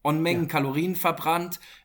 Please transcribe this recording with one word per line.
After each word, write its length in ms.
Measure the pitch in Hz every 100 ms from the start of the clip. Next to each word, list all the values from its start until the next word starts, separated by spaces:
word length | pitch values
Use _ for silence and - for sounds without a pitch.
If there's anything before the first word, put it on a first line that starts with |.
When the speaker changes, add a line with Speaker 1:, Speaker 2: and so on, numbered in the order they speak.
Speaker 1:
Unmengen 400 | 147 156 170 175
Speaker 2:
Ja. 60 | 165
Speaker 1:
Kalorien 440 | 151 139 143 180
verbrannt. 640 | 180 170 160 156 170 175 - - -